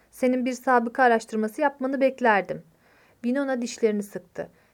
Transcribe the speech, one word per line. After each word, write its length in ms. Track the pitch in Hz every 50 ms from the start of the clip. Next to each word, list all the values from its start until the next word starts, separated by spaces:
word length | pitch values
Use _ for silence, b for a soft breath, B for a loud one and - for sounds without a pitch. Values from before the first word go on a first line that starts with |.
| b b
Senin 340 | _ - 254 254 254 254 240
bir 80 | 262 247
sabıka 500 | 240 - 269 254 240 233 240 233 - 262
araştırması 580 | 240 226 226 226 - - 220 214 214 220 -
yapmanı 400 | 302 285 285 - 254 262 277 262
beklerdim." 600 | 269 269 262 262 247 233 214 196 185 - 156 165 - _ b b b b b b b b b b
Winona 400 | - 240 254 277 277 269 262 247
dişlerini 420 | 240 233 - - 240 214 208 208 202
sıktı. 460 | 202 - 185 180 _ _ - - - b b b b